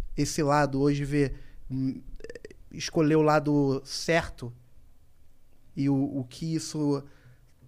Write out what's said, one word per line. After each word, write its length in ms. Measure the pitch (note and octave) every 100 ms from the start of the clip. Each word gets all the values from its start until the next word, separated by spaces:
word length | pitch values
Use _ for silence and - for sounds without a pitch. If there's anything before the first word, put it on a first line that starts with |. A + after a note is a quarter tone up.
| - -
esse 260 | C#3+ -
lado 380 | C#3+ D3 C#3 C3+
hoje, 240 | C#3+ C#3+
ver, 300 | C#3+ D3 C3+ - - - -
hum, 320 | C3 C3 - - - - - - - -
escolher 420 | E3 - F3 D3+
o 80 | D#3
lado 580 | D3+ D3+ D3 D3 C#3 C3+
certo 680 | - - - E3 - - A#2+ A#2+ - - - - - - - - - - - -
e 120 | C#3
o, 60 |
o 300 | C#3 C#3 C#3
que 300 | B2 - D#3+
isso 500 | D#3 D#3 D#3 D3 C#3 - - - - - -